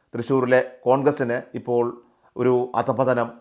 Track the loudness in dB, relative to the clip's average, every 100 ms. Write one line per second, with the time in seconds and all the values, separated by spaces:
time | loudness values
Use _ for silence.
0 | _ -8 -2 0 4 2 2 -2 0 2
1 | 2 0 -2 -4 -6 -12 -2 0 0 -4
2 | -18 _ _ -2 0 2 0 -2 -2 0
3 | 0 0 -2 -8